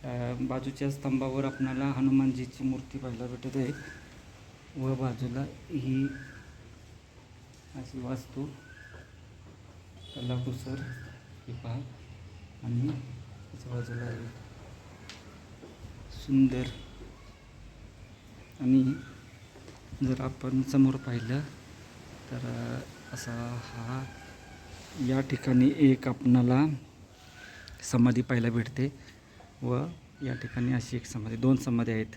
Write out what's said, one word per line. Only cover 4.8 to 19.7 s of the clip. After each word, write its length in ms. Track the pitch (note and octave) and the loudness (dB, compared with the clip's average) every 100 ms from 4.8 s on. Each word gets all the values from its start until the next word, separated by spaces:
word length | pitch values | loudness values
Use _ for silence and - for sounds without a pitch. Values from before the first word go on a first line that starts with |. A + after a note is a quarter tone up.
व 140 | C3 | 0
बाजूला 500 | C3 C3 A2+ B2+ B2+ C#3 - - | 0 0 -2 -4 -2 -6 -8 -6
ही 380 | D#3 B2+ C3 C#3 - - - - - - - - - - - - - - - - | -4 0 2 0 -2 -14 -16 -18 -20 -20 -20 -20 -20 -20 -20 -20 -20 -20 -20 -14
अशी 240 | C3+ B2 C3 | -12 -10 -8
वास्तू 460 | B2 B2+ - C3 D3 - - - - - - - - - - - - - - - - | -4 -6 -6 -8 -8 -10 -18 -20 -18 -18 -20 -20 -20 -20 -20 -20 -20 -20 -20 -18 -14
कलाकुसर 680 | C3+ B2 B2+ B2+ B2 C3 C3 B2+ - - - - - - | -6 -2 0 -2 -4 -6 -6 -6 -8 -12 -16 -18 -16 -12
हे 60 | |
पहा 260 | A#2+ A#2 A#2+ - - - - - - - - | -10 -6 -6 -8 -14 -18 -18 -18 -18 -18 -10
आणि 240 | A#2 A#2+ C#3+ - - - - - - | -2 0 0 -2 -8 -14 -14 -16 -16
त्याच्या 220 | - B2+ | -14 -8
बाजूला 280 | B2 A#2+ A#2 | -6 -6 -6
आहे 260 | A#2+ A#2 A#2 - - - - - - - - - - - - - - - - - - | -6 -8 -10 -12 -16 -16 -16 -18 -18 -18 -16 -16 -18 -20 -18 -18 -18 -16 -16 -16 -16
सुंदर. 520 | - - C3+ C3 B2+ B2 - - - - - - - - - - - - - - - - - - - | -12 4 6 6 4 -2 -6 -14 -16 -16 -16 -20 -20 -20 -20 -18 -18 -20 -20 -20 -20 -20 -20 -20 -2
आणि 320 | B2+ C3 C3 D3 - - - - - - - | 6 8 6 2 -6 -16 -18 -20 -20 -18 -18